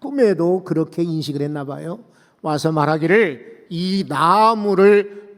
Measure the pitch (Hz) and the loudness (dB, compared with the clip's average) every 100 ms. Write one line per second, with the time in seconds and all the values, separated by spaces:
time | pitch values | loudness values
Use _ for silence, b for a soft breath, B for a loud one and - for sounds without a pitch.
0 | 285 277 226 170 170 185 180 160 160 - | -8 0 0 2 0 -2 -2 -4 -4 -4
1 | 170 160 147 143 147 151 139 139 160 220 | -4 -4 -6 -6 -6 -8 -10 -10 -12 -14
2 | - b b b 156 151 160 156 147 156 | -16 b b b -6 -2 -2 0 0 0
3 | 160 208 190 123 - - - 170 185 190 | 2 2 2 -4 -16 -20 -12 -8 -4 -4
4 | 139 139 160 202 220 220 208 185 202 202 | -4 0 2 4 4 2 0 4 6 6
5 | 202 - - | 2 -10 -20